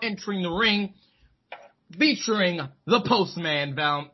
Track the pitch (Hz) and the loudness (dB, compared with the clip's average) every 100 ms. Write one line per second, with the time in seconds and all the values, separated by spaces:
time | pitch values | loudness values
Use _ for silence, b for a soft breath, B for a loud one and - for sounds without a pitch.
0 | 226 196 - 196 175 175 226 208 196 b | -2 -4 -4 -4 -2 2 2 2 -2 b
1 | b b b _ _ - - _ - 165 | b b b _ _ -20 -20 _ -12 0
2 | 302 240 - 214 180 170 135 - - 240 | 2 2 0 2 2 0 -6 -10 0 2
3 | - 233 190 170 165 147 143 139 151 147 | 4 2 0 -2 -2 -2 -2 0 0 0
4 | 147 | -4